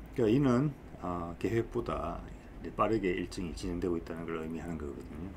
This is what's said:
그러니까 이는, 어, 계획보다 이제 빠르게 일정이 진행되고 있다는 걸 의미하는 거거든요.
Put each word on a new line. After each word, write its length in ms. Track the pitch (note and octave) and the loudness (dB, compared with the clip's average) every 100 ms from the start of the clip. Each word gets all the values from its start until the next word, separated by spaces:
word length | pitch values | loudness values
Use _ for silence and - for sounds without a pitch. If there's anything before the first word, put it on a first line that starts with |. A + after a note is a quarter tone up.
| - | -6
그러니까 220 | - A2 B2+ | 2 6 8
이는, 380 | C#3+ A#2+ D3 C#3 - - | 8 6 4 0 -10 -8
어, 360 | F2+ F2 E2+ E2+ | -4 -2 -4 -2
계획보다 840 | F#2+ A2+ A2+ A#2+ - D2 E2 F2 - - - - | 0 2 0 -2 -2 -2 -2 -6 -8 -12 -14 -12
이제 140 | E2+ - | -6 2
빠르게 320 | G#2 A2 F#2+ | 4 4 4
일정이 480 | F#2 F2 - F2 D2 | 2 -2 -4 -4 -4
진행되고 420 | F#2+ F2 F2+ E2 | -4 0 0 0
있다는 280 | E2 E2 E2 | -2 -6 -4
걸 120 | E2 | -4
의미하는 380 | D#2+ E2 F2 D#2+ | -4 -6 -4 -6
거거든요. 520 | C#2+ C#2 - D2+ F2 | -6 -8 -10 -8 -10